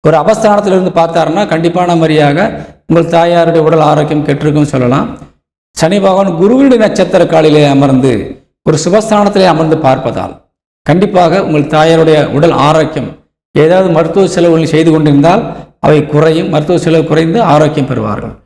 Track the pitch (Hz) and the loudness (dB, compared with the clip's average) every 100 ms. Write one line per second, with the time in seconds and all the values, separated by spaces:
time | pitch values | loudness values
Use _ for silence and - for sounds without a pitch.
0 | 156 165 208 220 220 208 202 185 185 170 | 0 0 0 0 0 0 0 -2 0 -2
1 | 165 165 156 175 208 160 165 175 180 170 | -2 -2 -2 -2 -4 -2 -2 -2 -2 0
2 | 160 156 143 147 214 165 - - - 165 | 0 2 0 0 -4 -6 -16 -20 -2 0
3 | 165 170 170 175 165 160 156 160 151 147 | 0 0 2 2 2 2 2 2 2 0
4 | 147 151 147 143 151 151 147 135 123 131 | 0 -2 -2 -4 -2 -2 -2 -2 -2 -2
5 | - - - _ _ _ _ - 160 202 | -4 -10 -20 _ _ _ _ -4 -2 0
6 | 190 190 196 165 196 262 277 240 214 - | 0 0 -2 0 0 2 2 2 2 0
7 | 180 180 170 160 156 151 147 135 139 131 | 0 0 2 2 2 2 2 2 2 2
8 | 131 110 - - _ _ - 156 175 208 | 0 -2 -6 -14 _ _ -4 -2 0 -2
9 | 214 208 202 196 185 156 160 156 135 131 | 0 0 0 2 0 0 0 0 0 0
10 | 120 98 92 - _ _ _ _ - 165 | -4 -6 -10 -14 _ _ _ _ -2 0
11 | 202 185 170 185 - 151 143 156 160 165 | 2 2 2 0 0 -2 0 0 2 2
12 | 160 156 139 127 165 131 143 160 156 139 | 2 2 0 0 0 2 0 2 0 -6
13 | - - _ _ _ 143 156 185 190 160 | -10 -14 _ _ _ 0 2 2 2 0
14 | 165 175 185 - 175 165 151 151 160 156 | 0 0 0 0 2 2 0 0 2 2
15 | 151 139 160 202 - - - _ 147 151 | 2 2 2 0 -4 -12 -18 _ 0 0
16 | 147 147 160 160 180 156 147 175 165 160 | 0 0 0 0 -2 -4 -2 -2 0 0
17 | - 160 165 208 196 151 151 151 131 120 | 0 -2 0 0 0 2 0 -2 -4 -4
18 | 107 104 113 - | -6 -8 -10 -16